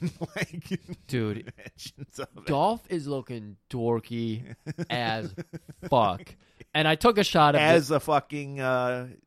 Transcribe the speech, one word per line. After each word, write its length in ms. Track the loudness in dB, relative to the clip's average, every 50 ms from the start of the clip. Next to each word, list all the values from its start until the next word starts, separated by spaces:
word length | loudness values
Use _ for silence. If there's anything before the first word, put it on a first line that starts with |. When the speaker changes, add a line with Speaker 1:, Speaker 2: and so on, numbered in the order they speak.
| -6 -8 -6 -8 -10
Speaker 1:
<laughs> 120 | -10 -8
like, 440 | -8 -8 -8 -10 -14 -10 -8 -10 -10 -8 -12 -16 -16 _
Speaker 2:
Dude, 440 | -6 -4 -2 -2 -2 -4 -6 -10 -14 -18
Speaker 1:
mentions 640 | -20 -20 -20 -20 -20 -20 -20 -18 -18 -18 -16 -14 -14
of 80 | -14 -14 _
it. 80 | -10 -4
Speaker 2:
Dolph 360 | -2 0 2 2 0 0 -4 -6 -6
is 160 | -6 -6 -4
looking 520 | -6 -6 -6 -6 -8 -10 -12 -12 -14 -18 -20 _ -10
dorky 840 | -6 -2 0 0 0 -2 -2 -6 -6 -4 -4 -4 -4 -6 -8 -12 -18 -14 _ -12
Speaker 1:
<laughs> 180 | -10 -10 -6 -6
Speaker 2:
as 440 | -4 -4 -2 -2 -4 -4 -6 -8 -10 -14 -14 -14 -16 -18 -18 -20 -20 -16 -4 2
fuck. 460 | 4 4 4 4 0 -4 -10 -16 -20 _ _ _ _ -20 -12 -4 -2
And 140 | 2 2
I 80 | 2 2
took 220 | 4 4 4 4
a 60 | 4 2
shot 320 | 4 4 6 6 6 6
of 60 | 6
Speaker 1:
As 260 | 6 8 6 6 6 4
Speaker 2:
the 60 | 0
Speaker 1:
a 40 | 0
fucking, 600 | 2 2 0 0 0 -2 -8 -10 -8 -8 -8 -4
uh, 460 | -2 0 0 0 0 0 -2 -4 -6 -10 -16 -20 _